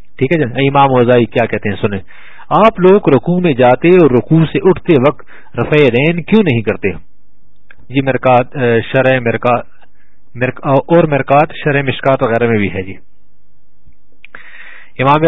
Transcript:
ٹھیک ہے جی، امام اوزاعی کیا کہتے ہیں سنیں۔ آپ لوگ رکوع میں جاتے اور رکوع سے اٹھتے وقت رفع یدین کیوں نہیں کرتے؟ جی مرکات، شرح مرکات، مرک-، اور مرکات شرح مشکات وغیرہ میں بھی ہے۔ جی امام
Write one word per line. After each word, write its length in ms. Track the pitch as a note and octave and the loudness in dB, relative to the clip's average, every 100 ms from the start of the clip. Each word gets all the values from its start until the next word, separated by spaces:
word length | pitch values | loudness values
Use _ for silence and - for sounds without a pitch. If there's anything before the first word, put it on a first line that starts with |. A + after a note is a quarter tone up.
| - - | -14 -4
ٹھیک 200 | C3 E3 | 0 0
ہے 80 | B2 | 0
جی، 220 | C3 C#3 | 0 0
امام 220 | C#3 C3+ | 4 4
اوزاعی 360 | B2+ A#2+ B2 A#2 | 4 4 4 4
کیا 200 | B2+ - | 0 -2
کہتے 240 | G#2+ G#2+ | -2 -4
ہیں 60 | F#2+ | -4
سنیں۔ 180 | G#2+ G2 - - - - - | -4 -4 -10 -16 -16 -14 -2
آپ 300 | D3+ A3 A3 | 2 2 4
لوگ 300 | F3+ G3+ E3+ | 4 4 4
رکوع 300 | C3 - F3+ | 2 2 0
میں 140 | F3 | 0
جاتے 340 | B2 B2 B2+ E3 | 2 4 4 4
اور 240 | F#3 D3 | 6 6
رکوع 340 | A#2+ - D#3+ D#3 | 4 2 2 2
سے 180 | C#3+ F#3 | 2 2
اٹھتے 240 | F3 - C#3+ C#3 | 0 2 2 2
وقت 160 | - - - - - | -2 -12 -14 -10 -6
رفع 240 | A2+ D3+ | 0 4
یدین 400 | C#3 A#2 D3+ E3+ | 4 2 0 -2
کیوں 200 | - A3 | 2 2
نہیں 180 | F3+ A#2 | 4 0
کرتے؟ 300 | A2 F#2+ G2 D#2+ - - - - - - - - - | 0 -2 -4 -6 -12 -14 -14 -14 -14 -14 -14 -14 -6
جی 120 | C3+ | -4
مرکات، 520 | C3+ B2 B2+ B2 B2+ C#3+ A#2+ A2+ G#2+ | -2 0 2 2 2 -2 0 0 0
شرح 260 | C3 B2+ C3 | 0 2 2
مرکات، 460 | A#2 A2 B2 A#2 - - - - - - - A#2+ | 0 -2 0 0 -4 -14 -14 -14 -14 -14 -14 -4
مرک-، 380 | B2+ - D3+ C#3 - | -4 -4 0 0 4
اور 160 | E3+ | 2
مرکات 460 | E3 C#3 C3+ C#3 D#3 - | 4 0 2 2 2 -2
شرح 180 | D3+ C#3+ | -2 -2
مشکات 460 | C3+ B2+ C#3 C3+ B2 | -2 -2 0 0 0
وغیرہ 220 | A#2 A#2 | 0 2
میں 80 | A2 | 0
بھی 160 | F#2+ | 0
ہے۔ 80 | F#2+ | -4
جی 120 | F#2+ F#2+ - - - - - - - - - - - - - - - - - - - - | -10 -12 -14 -14 -14 -14 -14 -14 -14 -14 -14 -14 -16 -16 -16 -16 -16 -16 -14 -14 -14 -2
امام 240 | C3 D3+ | 2 4